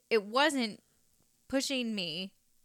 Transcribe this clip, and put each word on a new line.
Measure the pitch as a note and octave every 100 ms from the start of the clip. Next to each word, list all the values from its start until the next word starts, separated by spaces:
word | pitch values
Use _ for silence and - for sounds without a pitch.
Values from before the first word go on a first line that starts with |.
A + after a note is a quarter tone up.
| -
it | A3 G3+
wasn't | A#3 D4+ C#4 A3+ - _ _ _ _ _ _ -
pushing | C4+ C4+ C4+ A#3
me | G#3+ F3 D#3 F#3+ - _ _